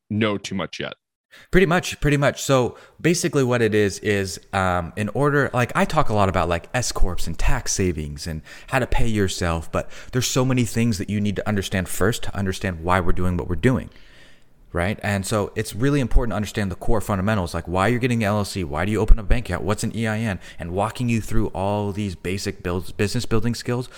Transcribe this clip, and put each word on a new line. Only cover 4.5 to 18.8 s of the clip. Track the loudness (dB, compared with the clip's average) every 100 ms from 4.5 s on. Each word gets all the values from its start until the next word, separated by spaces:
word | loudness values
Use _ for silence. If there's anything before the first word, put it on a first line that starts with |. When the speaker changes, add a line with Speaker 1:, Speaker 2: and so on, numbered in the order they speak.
Speaker 2:
um, | -2 0 0 -4 -6
in | -6
order, | 0 0 2 0
like, | 0 0 0
I |
talk | 0 4 4
a |
lot | 4 2
about, | 2 0
like, | -2 -2
S | -4 -2
corps | 4 4 4 -4
and | 2
tax | 4 4 0
savings | 0 0 -2 -6 -10 -8
and | -10 -10 -20 -4
how | -2
to | 2
pay | 4 4
yourself, | 4 0 0 -2 -2 -2
but | -4 -6 -10 -6
there's | -4 -2
so | 0
many | 2 2
things | 0 0 0 0
that | -2
you | -2
need | -2 -2
to | -2
understand | -2 0 -2 -2
first | 0 0 0
to | -2
understand | -2 -4 -2 -4 -4
why | 0 2
we're | 4
doing | 4 4 0
what | -2
we're | 0
doing, | 2 0 -4 -16 -20 -20 -20 -20 -20 -20 -8
right? | -4 -2 -2
And | -4 -4 -2
so | -2 -2
it's | -4 -6
really | -2 0 0
important | 4 4 4
to | -2
understand | -4 -4 -4
the | -2
core | 2 2
fundamentals, | 2 0 0 0 -2
like | -4 -4
why | 0 0
you're | 0
getting | 0 0
an | 0
L | 0
L | -2
C, | -4
why | -6 -4